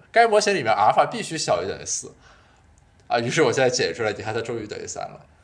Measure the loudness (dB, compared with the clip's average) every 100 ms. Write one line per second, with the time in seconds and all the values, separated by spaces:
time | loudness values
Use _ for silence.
0 | _ 2 4 4 2 0 0 4 4 4
1 | 2 0 -6 -6 0 0 -2 -8 -8 -8
2 | -10 -18 -20 -20 _ _ _ _ _ _
3 | -4 -2 0 2 2 4 2 2 -2 -2
4 | -4 -4 -6 -6 -6 -8 -8 -12 -12 -12
5 | -12 -14 -20 _